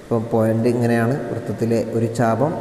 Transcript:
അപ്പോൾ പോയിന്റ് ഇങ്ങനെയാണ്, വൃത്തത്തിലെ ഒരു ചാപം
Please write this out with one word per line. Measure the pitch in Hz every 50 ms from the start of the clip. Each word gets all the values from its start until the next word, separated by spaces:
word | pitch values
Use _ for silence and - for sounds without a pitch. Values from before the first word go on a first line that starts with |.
| -
അപ്പോൾ | - 120 117 110 117 -
പോയിന്റ് | 113 110 110 110 113 113 123 120
ഇങ്ങനെയാണ്, | 117 120 117 117 117 117 117 135 151 - -
വൃത്തത്തിലെ | - 113 - - 104 - 117 113 117 113 - - 113 113
ഒരു | 113 113 113 -
ചാപം | 123 113 113 110 131 156 180 -